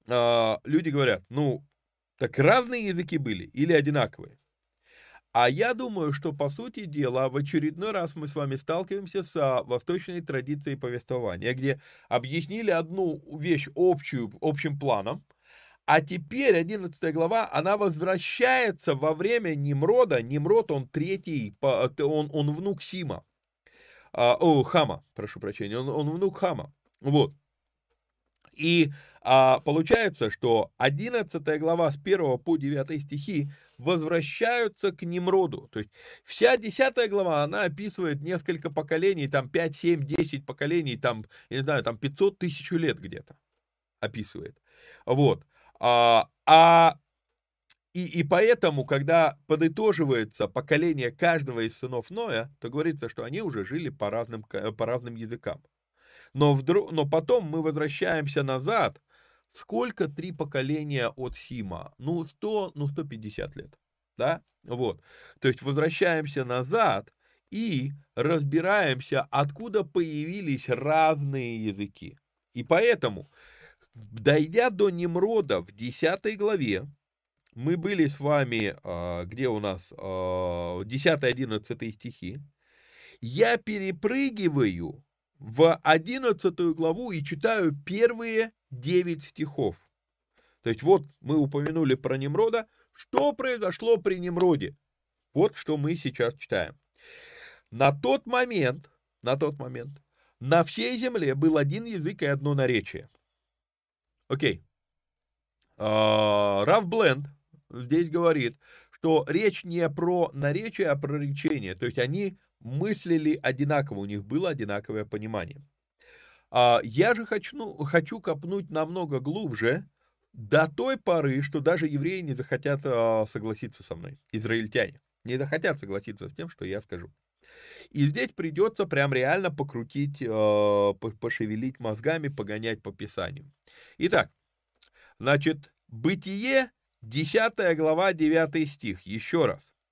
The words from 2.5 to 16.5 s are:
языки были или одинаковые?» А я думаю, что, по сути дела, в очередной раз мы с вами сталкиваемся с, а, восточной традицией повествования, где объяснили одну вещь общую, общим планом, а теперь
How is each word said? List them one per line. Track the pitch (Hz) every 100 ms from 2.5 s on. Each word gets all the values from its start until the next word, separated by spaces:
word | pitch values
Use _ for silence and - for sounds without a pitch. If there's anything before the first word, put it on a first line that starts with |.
| 247 240 247 208
языки | 175 175 160
были | 123 95
или | - 123 160
одинаковые?» | 160 143 147 110 - - _ _ _ _ _ _ _ - - _
А | 120 123
я | 143 226
думаю, | 240 254 202 151
что, | 143 160
по | 143 143
сути | 143 240 226 190
дела, | 147 131 127 131
в | 139
очередной | 143 156 151 160 208
раз | 208 170 151
мы | 151
с |
вами | 147 143 135
сталкиваемся | - 165 185 196 185 196
с, | 175 165
а, | 135 127
восточной | - 123 - 175 175 175
традицией | - 131 127 147 143 139
повествования, | 123 120 - 127 110 90 110
где | 127 135 139 - - _
объяснили | 120 127 160 160 214 220
одну | 165 160 185 180 147 - 151
вещь | 160 151 143 -
общую, | 180 151 - 131 110 113
общим | 156 147 160 143
планом, | 139 107 98 170 _ _ _ - - _ -
а | 156
теперь | 147 180 143 247 277